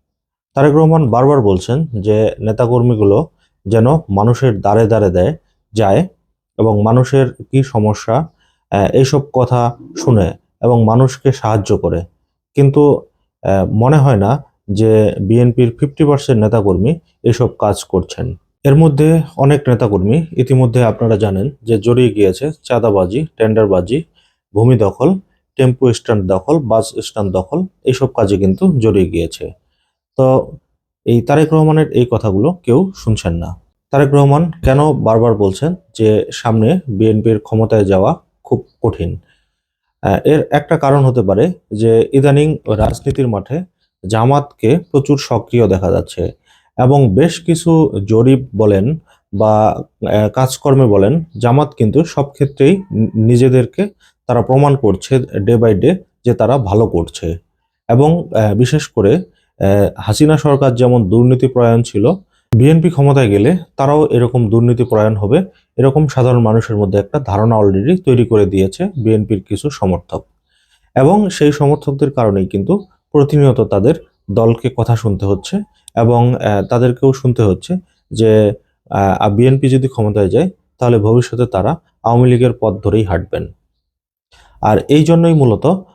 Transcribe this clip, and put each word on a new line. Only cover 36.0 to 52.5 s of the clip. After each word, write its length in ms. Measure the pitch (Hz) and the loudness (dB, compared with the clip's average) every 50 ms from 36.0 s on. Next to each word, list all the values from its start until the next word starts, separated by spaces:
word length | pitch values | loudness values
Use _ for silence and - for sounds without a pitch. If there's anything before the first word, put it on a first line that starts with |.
| 110 107 107 101 - - | 0 2 2 0 -2 -4
সামনে 480 | - - - 120 113 113 110 120 170 190 - 135 | -10 -8 -4 -2 0 0 2 0 0 -2 -4 -6
বিএনপির 520 | 101 95 110 110 107 107 107 117 110 104 | -4 -2 0 0 0 0 0 0 -2 -2
ক্ষমতায় 460 | - - 113 110 113 110 113 107 101 | -4 -4 -2 -2 0 0 0 0 2
যাওয়া 300 | 95 98 92 98 123 170 - _ _ _ _ _ | 2 2 2 2 0 -2 -4 _ _ _ _ _
খুব 220 | - 131 - - - _ _ | -6 -6 -6 -6 -12 _ _
কঠিন? 360 | - 113 - - 85 87 90 90 - _ _ _ _ _ _ _ _ _ _ _ _ _ _ _ | -4 -4 -4 -4 -8 -8 -8 -10 -16 _ _ _ _ _ _ _ _ _ _ _ _ _ _ _
আহ, 180 | - 98 95 - - | -4 -2 -2 0 0
এর 180 | - 151 156 - - | 0 0 0 0 -2
একটা 260 | - 147 151 - 165 - | -4 -4 -2 -2 -4 -2
কারণ 280 | 147 135 139 143 135 | 0 0 2 2 2
হতে 160 | 131 120 123 | 2 0 0
পারে 320 | 98 95 95 101 135 180 180 - _ _ | 0 0 0 0 0 -2 -2 -8 _ _
যে 380 | 107 104 113 113 113 113 - - - | -6 -2 0 2 2 2 2 2 0
ইদানিং 440 | 135 135 143 139 143 151 156 151 - - - | 0 2 2 2 2 0 0 -2 -6 -4 -4
রাজনীতির 600 | 107 104 - - - - - 139 131 - 135 120 | -2 -2 -2 -2 -4 -4 -6 -6 -4 -2 -4 -2
মাঠে 340 | 107 101 98 - 131 165 185 - _ _ _ _ _ _ - 92 | -4 -6 -6 -6 -8 -8 -8 -10 _ _ _ _ _ _ -8 -4
জামাতকে 720 | 110 110 117 131 139 143 139 - _ _ - 110 143 175 175 - | -2 0 2 2 2 0 -2 -6 _ _ 0 0 0 0 -2 -2
প্রচুর 260 | - 143 127 - 147 139 | -4 -4 0 0 -2 -2
সক্রিয় 500 | - - 127 107 - - - 120 113 95 | -2 -4 -6 -6 -4 -4 0 0 2 2
দেখা 240 | 98 92 98 90 | 0 0 0 -2
যাচ্ছে 400 | 90 87 85 - - - 87 90 - - _ _ _ _ _ _ _ - | -2 -2 -4 -6 -8 -8 -8 -8 -8 -12 _ _ _ _ _ _ _ -2
এবং 380 | 127 127 143 143 135 113 92 | 0 2 2 2 2 2 2
বেশ 240 | 113 151 170 165 - | 2 0 0 -2 -4
কিছু 520 | - - 165 160 - 170 160 160 156 - - 98 98 101 | -4 -4 -4 -2 0 0 2 2 2 0 -2 -6 -4 0
জরিপ 400 | 110 110 117 131 135 127 131 - - | 2 2 4 4 2 2 -2 -6 -4
বলেন 420 | 101 110 104 101 95 98 127 160 160 - _ _ _ _ _ - | 0 2 2 2 2 0 -2 -4 -6 -10 _ _ _ _ _ -4
বা, 500 | 98 110 107 107 107 107 - - 90 90 - _ _ 104 90 | -2 0 2 2 2 2 0 0 -4 -10 -16 _ _ -6 -2
আহ, 220 | - 107 107 104 | 0 0 0 0
কাজকর্মে 560 | - 131 131 127 - - - 147 135 135 131 | 0 -2 -2 -2 -4 -4 -2 0 2 2 4
বলেন, 380 | 113 101 98 98 107 147 165 160 - _ 107 | 4 4 2 2 2 0 -2 -4 -6 _ -4
জামাত 320 | 117 120 127 143 147 143 - | -2 0 2 2 0 -2 -2
কিন্তু 300 | - 113 107 104 143 170 | -2 -2 0 0 0 -2
সব 200 | 165 - 147 139 | -2 -4 -6 -6
ক্ষেত্রেই 600 | 139 - _ 143 135 | -6 -4 _ -4 -4